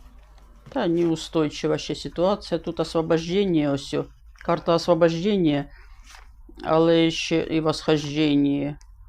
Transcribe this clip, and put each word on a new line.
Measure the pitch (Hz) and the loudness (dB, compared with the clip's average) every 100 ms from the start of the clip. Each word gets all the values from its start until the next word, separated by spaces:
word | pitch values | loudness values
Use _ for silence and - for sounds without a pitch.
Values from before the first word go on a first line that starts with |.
| - - - - - - - | -20 -20 -20 -20 -20 -20 -10
Та | 277 196 | -4 0
неустойчива | 170 170 160 - 170 151 151 156 151 | 2 2 0 -2 -2 -2 -2 -2 -2
ще | - 151 | -4 -8
ситуація. | 139 151 180 202 - 175 | -8 -2 0 0 -4 -6
Тут | - 165 | -4 -6
освобождення, | 160 165 160 165 165 185 202 165 147 | -4 -2 0 0 0 0 2 2 2
ось | 139 - | -2 -4
о. | 143 135 - - - - | -6 -6 -12 -20 -10 -4
Карта | 170 - | -2 0
освобождення, | 165 - 170 170 165 190 202 165 143 143 - - - - - - - - - | 0 2 4 4 2 0 2 2 0 -4 -12 -20 -20 -20 -20 -20 -20 -20 -10
але | - 160 165 165 165 | 0 2 4 4 2
ще | 165 - 165 | 0 -2 -2
і | - 160 | -2 -2
восхождення. | 156 151 - 156 147 147 156 143 143 143 143 147 - - | -2 -2 0 0 0 0 2 2 2 0 -4 -8 -16 -20